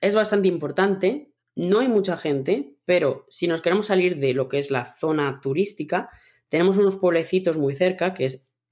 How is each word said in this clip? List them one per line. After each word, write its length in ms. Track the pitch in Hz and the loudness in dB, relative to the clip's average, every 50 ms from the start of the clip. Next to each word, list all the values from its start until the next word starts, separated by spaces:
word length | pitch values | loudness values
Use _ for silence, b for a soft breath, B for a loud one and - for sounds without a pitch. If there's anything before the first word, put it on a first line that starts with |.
es 120 | - 202 208 | -2 0 2
bastante 360 | 220 214 214 208 202 190 185 | 2 2 2 0 2 2 2
importante. 800 | 175 160 151 143 143 - 185 202 190 190 - 185 254 294 - - _ _ _ _ _ | 0 0 -4 -4 -2 0 0 2 2 2 0 0 0 -2 -6 -14 _ _ _ _ _
No 240 | - 170 180 196 220 | -6 0 2 2 2
hay 80 | 262 262 | 2 2
mucha 300 | 226 208 190 190 170 160 | 2 2 0 0 -4 -4
gente, 580 | - 156 143 139 135 147 196 269 - - - _ _ | -2 -2 -2 -2 0 0 -2 -2 -2 -8 -14 _ _
pero 420 | - 180 175 156 135 120 - - _ | 0 0 2 2 0 -2 -4 -8 _
si 180 | - - 175 170 | -8 -4 -2 -2
nos 140 | 165 165 | -2 0
queremos 260 | - 170 180 208 202 208 | 0 0 0 0 0 2
salir 320 | 196 185 180 180 180 147 | 2 2 2 2 0 0
de 140 | 139 131 123 | 0 0 0
lo 160 | 139 131 131 | 0 -2 -2
que 80 | - 143 | -2 -4
es 140 | 139 143 | -2 -2
la 120 | 139 123 120 | -2 -4 -4
zona 560 | - - - - 160 156 151 147 139 127 139 | -6 -8 -6 -4 -2 0 0 0 -2 -4 -4
turística, 680 | - 139 135 160 202 196 - - 156 147 175 190 254 B B B B B B B B _ | -6 -4 -2 0 -2 -2 -4 -8 -8 -4 -4 -4 -4 B B B B B B B B _
tenemos 280 | - 160 175 190 190 202 | 0 2 2 4 4 4
unos 200 | 202 196 196 196 | 4 2 2 2
pueblecitos 600 | 185 180 170 165 160 - 185 185 185 175 160 160 | 0 2 2 2 0 0 -2 0 0 0 0 0
muy 180 | 143 139 139 | -2 -2 0
cerca, 380 | 135 180 185 180 - 170 185 190 | 0 0 0 0 0 -2 -4 -2
que 120 | - 131 | -2 -4
es 240 | 135 135 - _ _ _ _ _ _ | -4 -4 -8 _ _ _ _ _ _